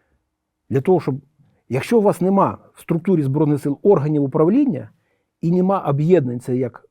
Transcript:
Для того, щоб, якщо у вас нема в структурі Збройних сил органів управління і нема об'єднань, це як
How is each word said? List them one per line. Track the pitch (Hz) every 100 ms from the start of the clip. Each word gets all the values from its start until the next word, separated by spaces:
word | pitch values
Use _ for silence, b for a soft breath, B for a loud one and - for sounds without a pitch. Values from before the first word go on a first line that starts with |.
| _ _ _ _ _ _ -
Для | 127
того, | 139 180
щоб, | - 135 - _ _ _ -
якщо | 123 - 233
у |
вас | 202 165
нема | 180 196 151 101 _
в | _
структурі | - 165 180 175
Збройних | 135 139 151 143
сил | 147 139
органів | 202 185 147 151
управління | 139 151 160 240 285 139 117 _ _ _ _ -
і | 165
нема | 180 185 196
об'єднань, | 165 139 151 180 127 120
це | - 127
як | 123 - _